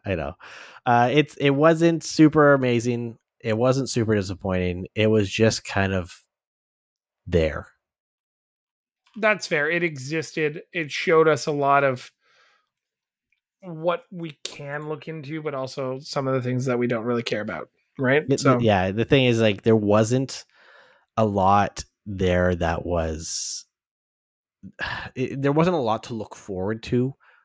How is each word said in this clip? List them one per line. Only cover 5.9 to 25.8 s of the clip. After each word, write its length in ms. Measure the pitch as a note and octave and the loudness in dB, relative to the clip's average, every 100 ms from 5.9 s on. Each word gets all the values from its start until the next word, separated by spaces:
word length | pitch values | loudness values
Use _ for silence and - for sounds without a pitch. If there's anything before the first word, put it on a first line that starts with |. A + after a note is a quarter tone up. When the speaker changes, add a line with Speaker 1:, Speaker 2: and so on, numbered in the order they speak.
Speaker 1:
of 320 | F#2+ E2+ - _ _ _ _ _ _ _ _ _ _ - | -2 -6 -12 _ _ _ _ _ _ _ _ _ _ -2
there. 420 | F2 D#2 - - _ _ _ _ _ _ _ _ _ _ _ _ _ _ A3 | 0 0 -4 -14 _ _ _ _ _ _ _ _ _ _ _ _ _ _ -2
Speaker 2:
That's 300 | G#3+ G3+ - | 0 0 0
fair. 240 | D#3 D3 | -2 0
It 120 | E3+ | 0
existed. 800 | E3+ C#3+ C3 D#3+ - - D3+ D#3 - | -2 -6 -8 -6 -6 -4 -4 -4 -12
It 180 | F3+ D3+ | -10 -8
showed 380 | - F#3 D#3+ D#3 | -4 2 4 4
us 180 | D3 - | 2 0
a 60 | |
lot 320 | D3 C#3 C#3 | 0 4 4
of 260 | C#3 B2+ - _ _ _ _ _ _ _ _ _ _ _ _ _ _ _ | 4 -2 -8 _ _ _ _ _ _ _ _ _ _ _ _ _ _ _
what 440 | F#3+ D#3+ E3 E3+ - | -16 -8 -4 -4 -8
we 280 | F3+ E3 C#3+ | -14 -14 -10
can 440 | - - C#3+ D3 D3+ | -12 -12 -10 -10 -8
look 200 | D3+ D#3+ | -10 -10
into, 340 | D#3+ C#3 D#3+ | -14 -10 -10
but 120 | D3+ | -8
also 440 | C#3 C3 - C3 C3 | -8 -8 -8 -8 -8
some 280 | D#3 D3 C3+ | -8 -4 -2
of 60 | |
the 80 | C3 | -2
things 240 | B2 B2+ C3 | -2 -2 0
that 120 | A#2+ | 0
we 80 | A#2+ | 0
don't 180 | A#2 | -2
really 180 | A#2 A#2+ | -2 -2
care 180 | A#2 A2 | -2 -4
about, 280 | G#2 E2 - _ _ - | -6 -8 -12 _ _ -4
right? 260 | B2+ C#3+ D3 | 2 2 2
Speaker 1:
It, 120 | C#3 | 0
Speaker 2:
So 180 | C#3 B2 | 2 4
Speaker 1:
yeah, 340 | A2+ G2 F#2+ | 4 4 2
the 120 | G#2 | 0
thing 200 | A2+ C#3 | 2 4
is, 160 | B2+ A2+ | 4 4
like, 220 | A2 G2 | 2 2
there 140 | A2+ A2+ | 2 4
wasn't 680 | G#2 G#2+ A2 C3 C3+ - - _ _ - _ _ _ - | 4 4 4 0 -2 -8 -16 _ _ -20 _ _ _ -2
a 80 | |
lot 600 | A2 G2+ F#2+ G2+ G2 - - _ - | 0 2 4 4 2 -4 -16 _ -12
there 480 | F#2+ F#2 F2+ F2+ | -2 0 2 2
that 320 | F2 E2 E2 - | 0 -2 -4 -4
was, 800 | F2 D#2+ D#2+ E2 - - - - _ _ _ _ _ _ _ _ _ G2+ - | -4 -4 -6 -8 -10 -8 -12 -16 _ _ _ _ _ _ _ _ _ -20 -12
<sighs> 360 | - - - | -10 -10 -10
it, 260 | - B2+ C3+ | -8 -6 -2
there 100 | C#3 | 0
wasn't 240 | D3 E3+ | 2 2
a 40 | E3+ | 0